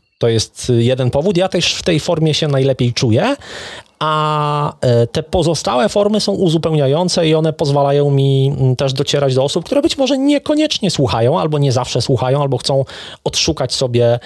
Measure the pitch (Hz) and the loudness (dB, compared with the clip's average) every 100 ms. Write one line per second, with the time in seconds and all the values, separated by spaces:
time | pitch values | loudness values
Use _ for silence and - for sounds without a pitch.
0 | _ - 117 113 - - - 120 120 127 | _ -2 0 0 -2 -8 0 2 2 2
1 | 123 143 180 175 190 185 - - - 156 | 0 0 0 0 0 0 -2 -2 -2 -2
2 | - 160 156 143 151 135 135 131 123 - | 0 0 0 0 0 0 0 0 0 0
3 | 127 117 226 285 - - - - - - | 2 2 0 -4 -8 -16 -16 -18 -18 -6
4 | 156 156 151 151 147 147 147 - 123 120 | -2 0 0 0 -2 -2 -4 -2 0 2
5 | 117 160 156 185 160 156 196 240 214 208 | 0 -2 -4 0 0 -2 -2 0 0 2
6 | 208 214 202 196 185 160 160 151 135 151 | 0 0 -2 0 0 0 0 0 2 0
7 | 180 185 160 156 160 151 151 143 139 143 | 0 0 2 2 0 0 0 2 2 2
8 | 143 139 139 135 135 139 131 127 139 131 | 2 2 2 2 2 2 0 2 -2 -2
9 | 143 143 139 131 139 175 165 285 320 - | -2 0 2 2 0 -2 -2 0 0 0
10 | 262 269 277 285 - 302 302 - 190 - | 0 0 2 0 0 0 0 -2 -2 0
11 | 127 117 120 180 160 151 139 123 123 131 | 0 2 2 2 0 0 2 0 0 -2
12 | - 127 127 143 139 127 - 135 - - | 0 0 0 0 0 -2 -2 -2 -2 -8
13 | - - - - - 147 127 - 127 120 | -18 -8 -6 -4 -4 -2 -4 -2 0 2
14 | 120 120 | 2 2